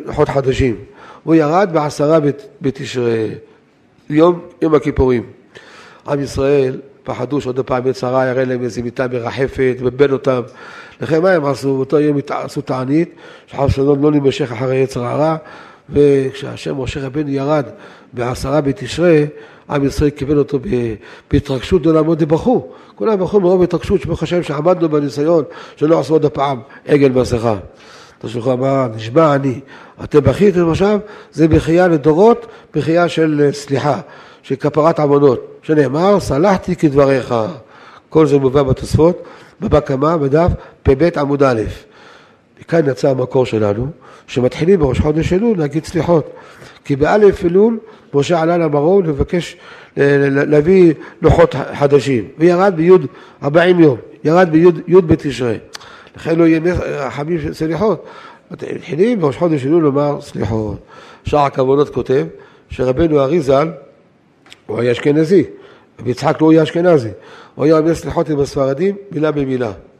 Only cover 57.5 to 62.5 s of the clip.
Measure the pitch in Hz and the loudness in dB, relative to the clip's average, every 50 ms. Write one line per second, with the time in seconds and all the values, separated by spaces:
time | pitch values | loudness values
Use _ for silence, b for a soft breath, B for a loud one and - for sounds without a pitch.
57.5 | - - 156 156 165 151 208 220 170 131 B B B B B B B B B - | -6 -6 -4 -4 -2 -2 0 0 0 -2 B B B B B B B B B -20
58.5 | 180 - - - - - - - 139 151 196 240 247 196 160 139 120 - 170 170 | -16 -14 -10 -10 -10 -10 -10 -6 -2 0 0 2 2 0 -2 -2 -2 -2 -2 0
59.5 | 160 139 123 139 165 175 156 143 131 143 147 143 143 147 - - - 127 120 101 | 0 -2 0 0 0 2 2 2 0 0 0 -2 -4 -6 -10 -12 -8 -6 -4 -4
60.5 | 113 110 107 104 101 - B B B B B B B B B - 151 147 143 139 | -4 -4 -4 -6 -8 -12 B B B B B B B B B -2 0 0 0 0
61.5 | - 139 131 131 139 143 143 135 - 127 120 - 127 143 165 165 - B B B | 0 0 0 2 2 2 0 -2 -4 -6 -2 -2 -2 -2 -2 -4 -10 B B B